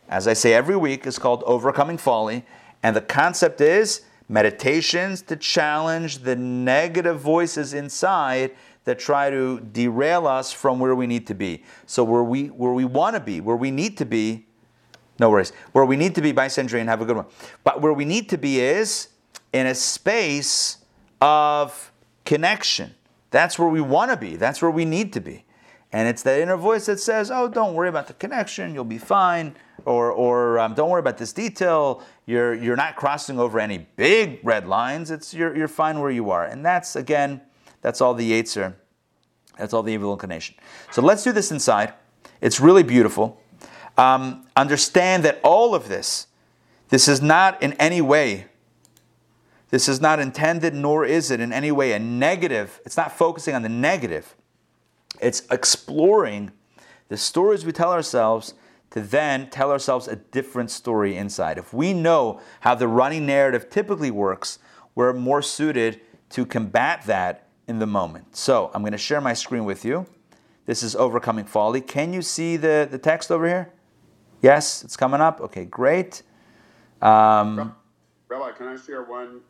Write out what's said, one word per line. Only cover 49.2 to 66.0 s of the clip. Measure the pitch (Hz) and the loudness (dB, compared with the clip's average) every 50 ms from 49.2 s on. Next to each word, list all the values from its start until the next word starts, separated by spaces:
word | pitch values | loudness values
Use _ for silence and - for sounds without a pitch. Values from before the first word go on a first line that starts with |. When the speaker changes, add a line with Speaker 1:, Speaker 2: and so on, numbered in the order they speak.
| _ _ _ _ _ _ _ _ _ _ | _ _ _ _ _ _ _ _ _ _
Speaker 1:
this | 139 127 - | 0 0 0
is | 147 135 131 | 0 0 2
not | 156 156 156 151 | 2 2 2 2
intended, | 139 131 - - 156 160 170 165 165 165 147 | 0 -4 -4 -2 0 0 0 0 -2 -4 -2
nor | 143 143 147 151 156 147 | -2 0 0 0 2 2
is | 120 156 165 139 131 | 0 0 0 0 -2
it | 127 113 | -2 -4
in | 117 120 113 | -4 -4 -4
any | 131 147 151 | -2 -2 0
way | 147 143 135 127 | 0 2 2 0
a | 107 104 | 0 -2
negative. | 113 117 120 123 139 160 190 175 175 160 123 107 101 95 - - - | -2 -4 -2 0 0 0 0 0 -2 -2 -2 -4 -4 -6 -12 -18 -18
It's | - - | -8 -4
not | 170 160 151 | -4 -4 -2
focusing | - - 170 165 165 160 - - 135 | 0 0 0 0 0 -4 -6 -6 -6
on | 123 | -4
the | 113 110 | -4 -6
negative. | 117 120 131 160 196 165 120 92 80 76 - - _ _ _ _ _ _ _ _ _ _ _ _ _ _ _ - - - | -4 -2 0 0 0 -2 -4 -6 -8 -8 -10 -14 _ _ _ _ _ _ _ _ _ _ _ _ _ _ _ -20 -8 -4
It's | 113 123 - - - - | -2 -2 -2 -4 -4 -4
exploring | 170 165 - - - - - - 143 156 165 196 214 208 165 110 104 104 104 92 - _ _ _ _ _ _ - _ _ _ - | -4 0 0 0 0 -2 -4 -6 0 2 4 6 6 4 2 0 -4 -8 -10 -12 -14 _ _ _ _ _ _ -20 _ _ _ -10
the | 104 | -8
stories | - - - - 170 185 214 208 175 160 | -6 -6 -2 0 2 2 2 2 0 -2
we | 165 | -6
tell | 156 170 170 175 | -4 0 0 0
ourselves | 180 170 147 - - 123 113 110 113 113 - - - _ _ _ _ _ _ _ | 0 0 -2 -2 0 2 2 2 0 0 -4 -10 -20 _ _ _ _ _ _ _
to | - 113 | -10 -10
then | 104 98 120 147 151 147 139 131 135 131 | -6 -2 -2 0 0 0 -2 -4 -6 -6
tell | - 135 135 143 | -4 -2 0 0
ourselves | 139 139 - - 127 123 120 | 0 0 0 -2 -2 -2 -4
a | 113 107 | -8 -12
different | 104 - _ - 131 135 135 - 123 117 110 | -12 -12 _ -6 -6 -6 -4 -6 -6 -6 -6
story | - - - 123 113 107 101 98 95 | -8 -8 -4 -2 0 0 0 0 -2
inside. | 90 101 101 - - 85 80 80 | -4 -8 -8 -6 -6 -4 -4 -6
If | 92 90 - - | -8 -10 -8 -4
we | 123 160 190 190 | -2 -2 0 0
know | 170 160 170 165 151 123 110 - - - - - - | 0 2 2 2 2 2 -2 -4 -8 -14 -20 -8 -2
how | - 123 123 | 0 0 2
the | 110 123 | 2 0
running | 117 113 120 127 143 160 160 147 | 2 2 2 2 2 0 -4 -2
narrative | 139 139 139 139 135 127 117 - - | 0 2 2 2 2 0 -2 -4 -4
typically | - 208 208 208 202 156 151 127 | -4 -4 -2 -2 -4 -4 -4 -4
works, | 104 101 101 95 95 - - - - - _ _ _ - - _ - | -2 -2 -2 -2 -2 -4 -8 -12 -12 -14 _ _ _ -20 -20 _ -2
we're | 120 123 127 127 | 0 2 2 2
more | 127 123 127 143 143 | 0 0 0 0 0
suited | 143 - - - 151 156 139 120 113 113 110 - | -2 -4 -4 -2 -2 0 0 0 0 -2 -2 -6